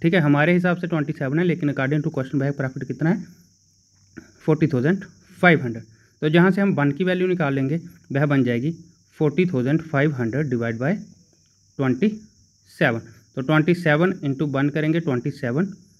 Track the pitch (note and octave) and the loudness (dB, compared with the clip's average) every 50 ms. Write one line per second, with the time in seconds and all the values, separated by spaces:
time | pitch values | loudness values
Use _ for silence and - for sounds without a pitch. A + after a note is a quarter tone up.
0 | - E3+ F3+ F#3 D3 D3 C#3+ C#3+ D3+ E3 F3 F3+ F3 F3+ E3+ F3 F3+ E3 E3+ D#3 | 0 2 2 4 4 4 4 4 4 4 4 4 2 0 0 -2 -2 -4 -2 -2
1 | D3 D3 D#3 - C#3+ C3 C#3+ E3 F3+ F#3 E3 F3+ D3+ C#3+ C3+ C3 C3+ C3 D3+ D#3 | -2 -4 -4 -4 -4 -2 0 0 2 0 0 0 0 -2 -2 0 -2 0 0 0
2 | C#3+ D#3+ D#3 C3+ C3 - - C#3+ C3+ C#3+ C#3 C#3 C3+ C3 C3 C#3 C3+ C3+ C3+ - | -2 -2 -4 -4 -6 -2 -2 -2 -2 -2 -2 -4 -6 -6 -6 -8 -10 -8 -6 -2
3 | D3 D#3+ G3+ - - - - _ - _ _ _ _ _ _ _ _ _ _ _ | 0 0 0 -2 -4 -12 -18 _ -20 _ _ _ _ _ _ _ _ _ _ _
4 | _ _ - - - - _ _ - - D#3 D#3 D#3+ C#3+ - B2 A#2+ D3+ F#3+ F#3+ | _ _ -20 -20 -20 -20 _ _ -2 -2 0 0 0 0 0 0 0 0 -2 -2
5 | - - - - _ - - - - F3+ E3 C3 B2+ A#2+ A2+ A2+ - - - _ | -4 -12 -20 -20 _ -18 -6 2 4 4 4 4 2 -2 -6 -8 -12 -18 -20 _
6 | _ _ _ - D3+ D#3 D#3 E3+ F3 F#3+ F#3 G3+ G3+ G3 D#3+ C#3 C#3+ C#3+ C#3+ C#3+ | _ _ _ -4 -2 2 4 6 6 6 4 2 2 0 2 2 0 0 0 0
7 | F#3 F3+ F3+ F3+ F3+ F#3 F3+ F3+ D#3+ C#3 C3+ C3+ C3+ C3+ D3+ E3+ E3+ - - - | -2 -2 0 0 0 0 0 0 0 -2 0 0 -2 -2 -2 -4 -6 -10 -20 -20
8 | _ - C3+ C#3 D3+ D3 C#3+ C3+ B2+ A#2+ A#2+ A#2 B2+ D#3 E3+ - - - _ _ | _ -6 -2 -2 0 2 2 2 2 2 0 -2 -2 -4 -6 -6 -12 -20 _ _
9 | _ _ _ - D#3 D3 D3 - F#3 F#3 D#3+ B2+ A#2+ C3 D3 E3 E3 - - C3+ | _ _ _ 0 0 0 2 2 0 0 0 0 0 0 0 0 -2 -2 0 0
10 | C#3 D#3+ D3 B2 A#2+ A2+ A2 C#3 D#3 C#3 B2+ A#2 A#2 A#2 A2+ A2+ B2+ D3 G#3 G#3+ | 0 0 0 0 -2 -2 -2 -2 -2 -2 -2 -2 -2 -2 -4 -2 -2 -2 -2 -4
11 | - - - _ _ _ _ _ _ _ _ _ _ _ _ - C3+ C3 B2 - | -6 -14 -20 _ _ _ _ _ _ _ _ _ _ _ _ -2 0 0 0 0
12 | G3 G#3+ G#3+ - - - _ _ _ _ _ _ _ _ - - E3+ C3+ A2+ A2+ | 0 -2 -2 -4 -14 -20 _ _ _ _ _ _ _ _ -4 0 0 0 0 -2
13 | - - - - _ _ - C3+ C3 C#3 D#3 D#3 D#3 E3+ F3 E3+ F3 D#3+ D3 D3+ | -6 -12 -20 -20 _ _ -10 -6 -2 2 2 2 4 2 0 0 2 2 2 2
14 | F3 F#3+ F#3 F3 - C#3 C3+ C3 D#3+ D3 C3 C3+ C#3 D3 C#3 D#3+ D3+ D#3 D#3+ E3+ | 2 0 0 -2 -4 -4 -2 -2 -2 -2 0 0 0 0 0 0 0 0 0 0
15 | E3 D3+ C3 B2 - D3 C3 - - A#2+ A#2+ D3 G3 F#3 - - - _ _ _ | 0 -2 -2 -2 -2 -6 -8 -6 -4 -2 -2 -2 -2 -4 -6 -14 -20 _ _ _